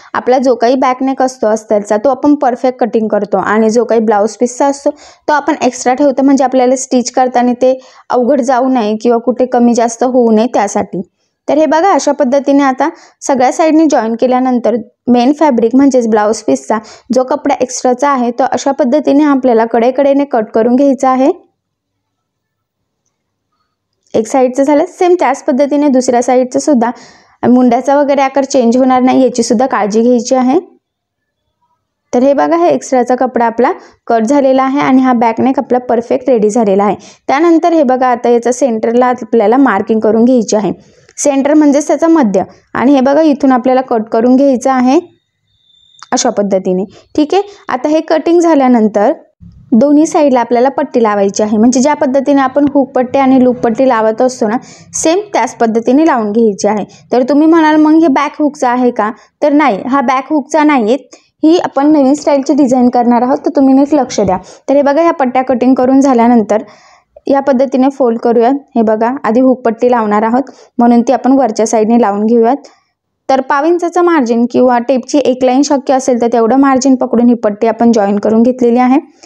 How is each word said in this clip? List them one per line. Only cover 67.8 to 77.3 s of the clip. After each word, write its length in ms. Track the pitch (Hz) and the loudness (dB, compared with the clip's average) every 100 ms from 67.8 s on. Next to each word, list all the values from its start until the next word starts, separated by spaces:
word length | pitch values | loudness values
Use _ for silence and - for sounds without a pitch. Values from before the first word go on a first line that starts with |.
| 262 | 0
फोल्ड 300 | 269 247 233 | 0 -2 0
करूयात. 340 | 240 233 226 277 - 240 | 0 2 0 -2 -4 -2
हे 60 | |
बघा, 300 | 220 220 226 277 | 0 0 -2 -4
आधी 180 | - 226 | -2 0
हुक 200 | 262 247 233 | 2 0 -2
पट्टी 260 | 226 247 | -2 0
लावणार 320 | 240 214 208 | 0 0 0
आहोत 280 | 226 247 269 - - - | 0 -2 -4 -14 -10 0
म्हणून 240 | 240 240 | 2 2
ती 120 | 233 | 2
आपण 180 | 247 247 | 0 0
वरच्या 340 | 269 240 214 220 | 2 0 -2 -2
साईडने 340 | 233 214 233 | 0 0 0
लावून 240 | 214 202 214 | 0 -2 0
घेऊयात. 300 | 240 226 277 - _ _ _ _ _ - | 2 2 -2 -8 _ _ _ _ _ -2
तर 120 | 262 | -2
पाव 240 | 262 285 311 | -2 -2 0
इंचाचं 360 | 349 339 359 | -2 -2 0
मार्जिन 440 | 349 330 233 233 240 | 0 0 0 -2 0
किंवा 260 | 254 247 240 | 0 2 0
टेपची 380 | 240 262 - 294 | 0 -4 -2 0
एक 260 | - 254 | 0 0
लाईन 180 | 254 254 | 0 0
शक्य 320 | 294 277 254 | 0 -2 -2
असेल 280 | 262 254 240 | -2 0 -2
तर 60 | 233 | 0
तेवढं 240 | 240 226 262 | 0 2 2
मार्जिन 380 | 277 262 269 254 | 2 2 2 0
पकडून 320 | 254 233 | 0 0
ही 60 | 240 | 2